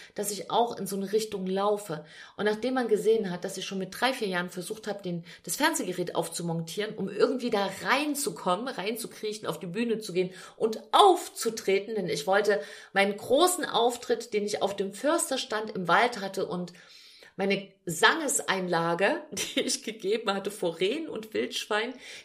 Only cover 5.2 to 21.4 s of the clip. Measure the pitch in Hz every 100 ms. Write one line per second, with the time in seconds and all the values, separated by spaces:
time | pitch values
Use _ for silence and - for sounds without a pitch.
5.2 | - - - - 311 294 190 175 175 -
6.2 | 170 - 170 165 165 - 202 - 190 -
7.2 | 233 262 240 202 190 - 190 262 302 285
8.2 | - 165 190 180 262 - 208 240 - -
9.2 | 214 214 - 165 180 190 240 214 - 175
10.2 | 185 - - - 226 214 - 311 403 349
11.2 | - - 226 220 - 196 202 214 180 -
12.2 | - 196 214 202 - - - 190 196 202
13.2 | - 262 359 349 - 208 233 240 - 226
14.2 | - 208 202 - 196 196 196 - 277 339
15.2 | - 254 - 214 214 208 170 185 240 190
16.2 | 220 - 165 175 180 - - - - -
17.2 | - - 196 196 196 _ - 165 220 311
18.2 | 285 - - 190 180 165 170 170 202 320
19.2 | - 202 - 269 - - - 214 185 226
20.2 | 202 196 196 - 180 165 190 294 311 220
21.2 | 214 208